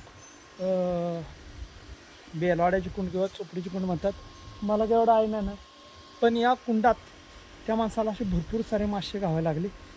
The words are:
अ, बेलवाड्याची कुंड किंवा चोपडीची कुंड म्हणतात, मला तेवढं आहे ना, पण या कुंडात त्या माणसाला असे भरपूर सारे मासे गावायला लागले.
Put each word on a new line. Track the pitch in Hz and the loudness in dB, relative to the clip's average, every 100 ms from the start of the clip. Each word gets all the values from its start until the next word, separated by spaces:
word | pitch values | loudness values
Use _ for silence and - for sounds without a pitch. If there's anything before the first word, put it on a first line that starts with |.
| - - - - - - | -8 -20 -20 -20 -20 -6
अ, | 185 185 180 175 175 170 156 - - - - - - - - - - 160 | -2 0 0 -2 -2 -6 -10 -16 -18 -16 -16 -16 -20 -20 -20 -20 -12 -2
बेलवाड्याची | 180 170 175 190 180 | 0 4 4 2 -2
कुंड | - 185 | -6 -4
किंवा | 180 190 | -2 -4
चोपडीची | - 170 175 180 | -6 -10 -8 -6
कुंड | 185 | -4
म्हणतात, | 185 165 196 202 - - - - | -2 -2 -2 -4 -14 -18 -18 -6
मला | 208 214 220 | 0 2 4
तेवढं | 226 226 | 4 6
आहे | 220 220 | 6 4
ना, | 214 202 202 - - - - - - | 0 -4 -6 -14 -20 -20 -20 -14 2
पण | 233 233 | 2 4
या | 233 | 2
कुंडात | 254 - 220 226 220 - - - - - - - | 2 0 4 4 2 -4 -20 -20 -20 -20 -12 -2
त्या | 220 | 0
माणसाला | 220 226 220 | 0 0 -2
असे | 202 | -2
भरपूर | 214 175 160 226 | -2 -2 -2 -4
सारे | 220 214 208 | -2 -2 0
मासे | 202 - 202 | -2 -4 -4
गावायला | 190 160 165 | -2 0 0
लागले. | 156 196 - - | -2 -4 -8 -20